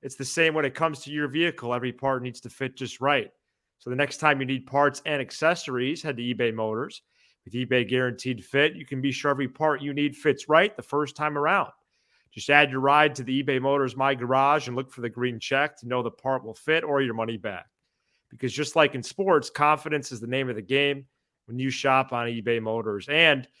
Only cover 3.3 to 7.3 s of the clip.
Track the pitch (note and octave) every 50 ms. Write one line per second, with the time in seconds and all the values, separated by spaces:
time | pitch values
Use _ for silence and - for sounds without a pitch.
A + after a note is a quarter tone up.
3.3 | _ _ _ _ _ _ _ _ _ _ - B2 B2+ B2+ C#3+ C3+ - - D#3+ D3+
4.3 | C#3+ C3+ C3+ B2+ C3+ B2+ C3 C3 C3+ C#3 C#3+ C#3+ C#3 - - D#3+ D3+ C#3+ B2+ -
5.3 | - - D#3 D#3+ F3 E3+ - - B2+ A#2+ B2+ C3+ D#3+ E3+ - D#3 C3+ A#2 A#2+ B2
6.3 | B2 G#2 B2 A#2 A2 A2 A2 A2 A2 A2+ C#3 D#3+ - - - _ _ _ _ _